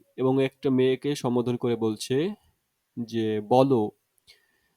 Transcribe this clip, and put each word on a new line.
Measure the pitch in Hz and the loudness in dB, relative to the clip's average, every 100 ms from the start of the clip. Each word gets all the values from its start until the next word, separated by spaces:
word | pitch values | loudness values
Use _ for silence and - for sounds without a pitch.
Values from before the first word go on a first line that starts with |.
| _ - | _ -4
এবং | 131 135 | 0 2
একটা | 135 - 143 | 0 -2 0
মেয়েকে | 127 131 131 143 143 | 2 2 0 -4 -4
সম্বোধন | 127 123 120 120 | -2 0 0 -2
করে | 120 113 | -2 -2
বলছে | 110 107 - 131 180 208 _ _ _ _ _ - | -2 -4 -4 -2 -2 -8 _ _ _ _ _ -12
যে | 113 113 110 107 | -6 -4 -2 -4
বলো, | 104 123 135 127 107 - _ _ _ _ _ _ _ | 2 4 4 2 0 -6 _ _ _ _ _ _ _